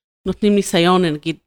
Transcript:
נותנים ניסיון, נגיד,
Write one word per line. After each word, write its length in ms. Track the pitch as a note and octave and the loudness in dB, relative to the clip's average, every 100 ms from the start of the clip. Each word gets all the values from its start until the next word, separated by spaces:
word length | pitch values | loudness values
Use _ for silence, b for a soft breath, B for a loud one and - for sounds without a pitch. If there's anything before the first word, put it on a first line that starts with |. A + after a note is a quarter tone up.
| _ _ F#3+ | _ _ -8
נותנים 280 | F#3 G#3 G3+ | -2 0 0
ניסיון, 500 | G3 E3+ E3+ F#3 F3 | 0 0 2 2 0
נגיד, 300 | D3+ D#3+ D3+ | -4 -8 -10